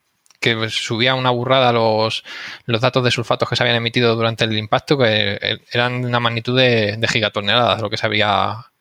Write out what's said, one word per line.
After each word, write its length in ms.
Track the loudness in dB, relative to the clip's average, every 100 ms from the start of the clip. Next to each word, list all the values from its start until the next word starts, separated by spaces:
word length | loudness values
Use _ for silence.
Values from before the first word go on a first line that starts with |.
| _ _ _ _
que 280 | -2 0 -2
subía 440 | -4 -4 0 0
una 160 | 2 0
burrada 420 | 0 2 2 4
los, 520 | 4 2 2 0 -4 -10 -14 -14 -12
los 160 | -4 0
datos 240 | 0 2
de 80 | 0
sulfatos 360 | 0 -2 -2 -2
que 60 |
se 80 | 0
habían 140 | 0 0
emitido 400 | 0 0 2 2
durante 260 | 0 0
el 160 | -2 -2
impacto, 400 | 0 -2 0 2
que, 400 | 2 2 0 -2
eh, 180 | -4 -6 -4
eran 300 | -2 -2 -2
de 60 | -2
una 100 | -2
magnitud 400 | -2 -4 -2 2
de, 380 | 2 2 0 -2
de 120 | -2
gigatoneladas 720 | 0 0 -2 0 2 2 2
lo 100 | -2
que 80 | -4
se 80 | -2
había 600 | 0 2 2 0 -4 -12 _